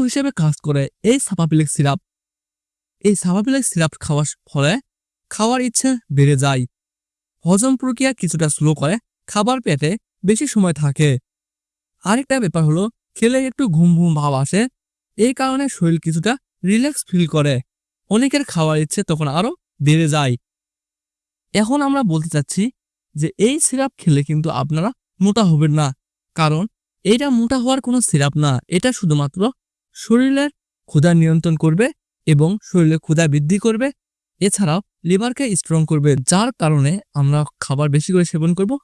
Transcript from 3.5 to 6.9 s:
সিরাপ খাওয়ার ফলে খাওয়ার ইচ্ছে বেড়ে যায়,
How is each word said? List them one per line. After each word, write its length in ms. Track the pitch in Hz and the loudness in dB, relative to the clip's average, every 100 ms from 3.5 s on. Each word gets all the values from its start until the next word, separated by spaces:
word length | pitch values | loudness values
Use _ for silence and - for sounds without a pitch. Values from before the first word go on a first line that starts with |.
| 269 - | -2 -2
সিরাপ 240 | 165 160 - | -2 -2 -4
খাওয়ার 260 | - 147 151 - _ | -4 -2 -4 -8 _
ফলে 260 | 143 139 233 - _ _ _ - | -2 0 0 -4 _ _ _ -14
খাওয়ার 280 | - 220 254 | -4 -2 0
ইচ্ছে 280 | 254 - 262 254 - | -2 -2 -2 -2 -2
বেড়ে 240 | 139 143 139 | 2 2 4
যায়, 240 | 139 131 123 _ _ | 0 -2 -4 _ _